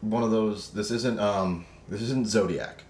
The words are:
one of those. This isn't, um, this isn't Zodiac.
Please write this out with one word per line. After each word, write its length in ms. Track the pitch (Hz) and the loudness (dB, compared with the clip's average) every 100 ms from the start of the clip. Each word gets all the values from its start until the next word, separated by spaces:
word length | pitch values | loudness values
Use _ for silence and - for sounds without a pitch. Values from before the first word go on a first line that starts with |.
one 200 | 110 117 | -2 0
of 80 | 113 | 2
those. 400 | 110 107 101 - | 2 2 -2 -6
This 200 | 101 104 | -6 -2
isn't, 260 | 117 123 107 | 0 0 0
um, 480 | 104 98 92 85 - - - | 0 2 0 -2 -8 -18 -10
this 120 | 101 | -6
isn't 260 | 117 131 107 | -2 0 2
Zodiac. 560 | 104 90 - - - - | 2 2 0 -6 -12 -14